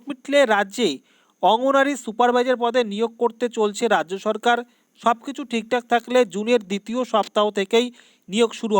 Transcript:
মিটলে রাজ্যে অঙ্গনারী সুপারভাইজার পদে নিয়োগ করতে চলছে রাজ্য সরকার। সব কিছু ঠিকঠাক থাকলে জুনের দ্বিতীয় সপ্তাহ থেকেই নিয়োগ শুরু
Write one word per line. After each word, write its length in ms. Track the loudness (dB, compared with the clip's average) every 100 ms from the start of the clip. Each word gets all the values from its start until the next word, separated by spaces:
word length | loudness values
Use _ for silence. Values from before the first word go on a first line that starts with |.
| -4
মিটলে 320 | -14 0 2 4 2
রাজ্যে 340 | 0 -2 -4 -4 _ _ _ _
অঙ্গনারী 500 | 2 2 2 2 0 -2
সুপারভাইজার 540 | -8 0 2 2 0 -2
পদে 180 | 0 -2 -2
নিয়োগ 180 | -4 -6 -2
করতে 240 | -4 -2 -6 -2
চলছে 260 | -2 -2 0 0
রাজ্য 180 | 0 -4 -4
সরকার। 300 | -2 0 0 -2 _ _ _
সব 160 | -2 -2 -6
কিছু 160 | -12 -6
ঠিকঠাক 320 | -6 -2 -4 0
থাকলে 260 | -2 2 2 2
জুনের 280 | -2 0 0 0
দ্বিতীয় 300 | -8 -6 -6 0
সপ্তাহ 320 | -2 0 0 0 -2
থেকেই 260 | 0 0 0 -6 _ _ -6
নিয়োগ 220 | 0 0 -2
শুরু 160 | 0